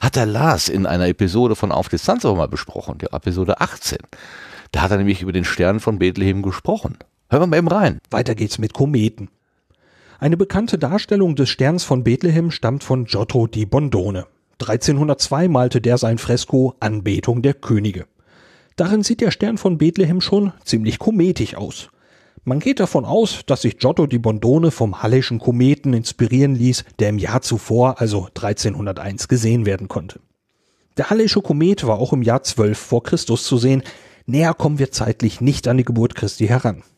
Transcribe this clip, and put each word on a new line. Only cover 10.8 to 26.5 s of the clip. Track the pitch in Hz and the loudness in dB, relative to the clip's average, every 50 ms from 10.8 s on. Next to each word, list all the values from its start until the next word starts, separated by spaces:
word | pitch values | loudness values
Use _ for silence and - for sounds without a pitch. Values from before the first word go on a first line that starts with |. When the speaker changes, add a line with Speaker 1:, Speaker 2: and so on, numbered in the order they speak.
| 143 127 180 214 - - 208 202 190 170 147 | 0 -2 -2 -2 -2 0 0 2 2 2 2
Speaker 2:
des | 135 135 - | 2 0 0
Sterns | - - 131 139 170 180 - | 0 0 0 0 0 0 0
von | - 139 127 117 | 0 0 0 2
Bethlehem | 120 117 135 180 170 156 165 170 170 | 2 2 2 2 2 2 2 2 0
stammt | - - - 113 135 143 | -2 -2 -2 -2 -2 -2
von | - - 135 127 117 | -2 -2 -2 -2 -2
Giotto | - 117 98 110 - - 123 113 | -2 -2 -2 -2 0 0 0 0
di | 113 - 110 107 | 0 0 -2 -2
Bondone. | 95 - 139 151 131 113 98 92 101 95 90 - - _ _ _ _ _ - | 0 0 0 2 2 0 0 -2 -2 -4 -6 -8 -12 _ _ _ _ _ -10
Dreizehnhundertzwei | - - 110 120 - - 143 139 151 151 139 - - - 139 147 180 185 | -4 -2 -2 0 0 0 2 2 2 0 0 0 -2 -2 0 0 2 2
malte | 151 123 127 123 - 120 | 4 2 2 2 2 0
der | 110 117 123 123 | 2 2 2 2
sein | 120 113 117 | 2 0 0
Fresko | 113 - - 120 113 - - - 131 131 123 - _ | 0 0 0 -2 -2 0 0 2 2 2 2 0 _
Anbetung | - 107 107 107 90 104 98 - - 127 117 120 | -4 -4 -4 -2 -2 -2 -2 -2 0 0 0 2
der | 113 139 135 | 2 0 0
Könige. | - - - 113 104 104 104 92 90 - - _ _ _ _ _ _ _ _ _ _ _ _ _ | -2 -2 0 0 0 0 -2 -4 -6 -10 -14 _ _ _ _ _ _ _ _ _ _ _ _ _
Darin | - 165 180 214 214 | -2 0 2 2 0
sieht | 202 - 233 - | 0 0 -2 0
der | 240 185 | 0 0
Stern | - - 202 220 226 - | 0 0 -2 -2 -2 -2
von | - 190 170 151 | 0 0 2 2
Bethlehem | 151 170 - 196 185 151 175 185 | 2 2 2 2 2 2 0 0
schon | - - 196 208 202 190 - - _ | 0 0 2 2 2 0 -2 -6 _
ziemlich | - 117 110 107 110 117 - | -2 -2 0 0 -2 -4 -2
kometisch | - 220 220 190 165 185 - - 107 - - | 0 0 2 4 2 2 2 0 -4 -6 -6
aus. | - 104 - - - - - _ _ _ _ _ _ _ _ _ - - | -8 -10 -10 -12 -14 -18 -20 _ _ _ _ _ _ _ _ _ -8 -4
Man | - 131 151 | -4 -2 -2
geht | - 262 269 - | 0 0 0 0
davon | 190 - - 147 110 | 0 0 0 0 0
aus, | 107 151 220 226 - - - - | 0 0 2 2 0 -2 -4 -2
dass | - 135 - | -2 -2 0
sich | - 113 - - | 0 -2 0 0
Giotto | - 131 165 - 160 | 0 2 2 2 2
di | 143 123 120 | 2 0 0
Bondone | 117 110 110 104 - 117 139 160 165 160 | 0 0 0 0 2 2 4 4 4 2
vom | - - 117 104 92 - | 2 2 0 -2 -2 -2
Halleyschen | - 107 123 131 131 - 120 110 | 0 2 2 2 2 0 -2 -2
Kometen | - 131 120 120 127 135 147 - - 135 123 | 0 0 2 4 4 4 2 2 0 0 0
inspirieren | 117 113 - - - 120 107 120 131 143 143 | 0 -2 -4 -2 0 0 2 4 4 4 4